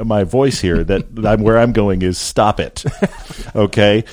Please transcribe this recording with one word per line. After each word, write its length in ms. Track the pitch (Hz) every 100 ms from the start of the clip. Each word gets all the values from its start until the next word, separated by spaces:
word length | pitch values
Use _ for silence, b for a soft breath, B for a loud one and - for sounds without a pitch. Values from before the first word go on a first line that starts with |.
my 180 | 113 107
voice 380 | 92 127 135 -
here 240 | 92 85
that 180 | 85 95 - -
<laughs> 80 | 107
I'm, 160 | 107
where 160 | 107 113
I'm 140 | 117
going 300 | 113 104 92
is 160 | 92 90
stop 420 | - - 107 107
it. 240 | 71 - -
<laughs> 40 | - 196 B B B B -
Okay? 480 | 101 - 104 107 113